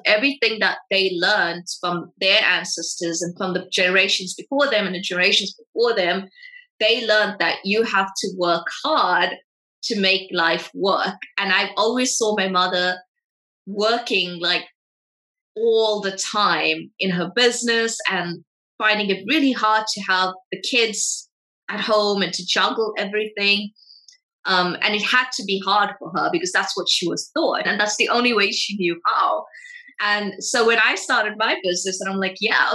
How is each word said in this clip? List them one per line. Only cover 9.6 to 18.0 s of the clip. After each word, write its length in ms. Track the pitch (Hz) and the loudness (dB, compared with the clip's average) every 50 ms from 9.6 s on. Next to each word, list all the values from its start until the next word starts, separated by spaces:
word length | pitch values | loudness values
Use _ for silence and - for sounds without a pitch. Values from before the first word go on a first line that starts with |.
| _ _ _ _ - | _ _ _ _ -6
to 160 | - 233 202 | -4 -2 0
make 280 | 190 190 190 196 190 190 | 2 2 2 0 -2 -4
life 380 | 190 175 165 165 165 - - - - | -2 0 0 2 0 -2 -4 -8 -6
work. 400 | 175 180 196 175 - 196 190 196 - - - _ | -2 0 0 2 0 0 -2 -4 -8 -14 -10 _
And 160 | 202 202 190 | -4 -2 0
I've 180 | 185 202 202 196 - | 0 0 0 0 0
always 400 | 190 214 226 247 254 254 254 - | 0 0 2 2 0 0 0 0
saw 180 | - 226 214 214 | 0 0 0 2
my 140 | 202 190 190 | 0 0 2
mother 480 | 185 180 180 180 180 180 180 180 180 185 - _ _ _ _ _ _ _ _ _ _ _ _ | 2 2 2 2 2 0 0 0 -2 -4 -8 _ _ _ _ _ _ _ _ _ _ _ _
working, 760 | 190 202 202 208 220 240 233 233 - 202 190 175 175 175 170 | -8 -2 0 2 2 2 0 0 0 0 0 0 -2 -6 -4
like, 240 | 175 175 180 170 - - _ _ _ _ _ _ _ _ _ _ _ _ _ _ _ _ _ | -2 0 0 -2 -4 -8 _ _ _ _ _ _ _ _ _ _ _ _ _ _ _ _ _
all 440 | 214 226 233 220 220 220 214 208 208 | 0 2 4 4 4 4 2 0 0
the 160 | 196 190 190 | -2 -4 -4
time 720 | 190 - - - 208 202 180 170 151 156 156 160 160 - - _ - | -4 -6 -4 0 2 2 2 2 2 0 0 -2 -2 -6 -12 _ -4
in 120 | 190 190 | -4 -2
her 200 | 175 180 170 180 - | -2 -2 -4 -2 0
business 640 | 240 247 240 240 - 240 233 233 233 226 226 220 - | 2 2 2 2 0 0 0 0 0 0 -2 -4 -4